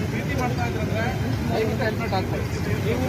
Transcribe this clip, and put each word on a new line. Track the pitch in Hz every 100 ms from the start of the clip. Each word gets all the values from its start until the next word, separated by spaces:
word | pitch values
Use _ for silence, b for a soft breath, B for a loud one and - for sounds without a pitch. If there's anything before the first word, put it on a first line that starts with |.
| -
ಪ್ರೀತಿ | - - -
ಮಾಡ್ತಾ | 247 - -
ಇದ್ರಂದ್ರೆ | - - 214 226 - - - 233
ದಯವಿಟ್ಟು | 214 220 220 220
ಹೆಲ್ಮೆಟ್ | 208 220
ಹಾಕ್ಕೊಳ್ಳಿ. | 190 190 185 190 - - - -
ನೀವು | 247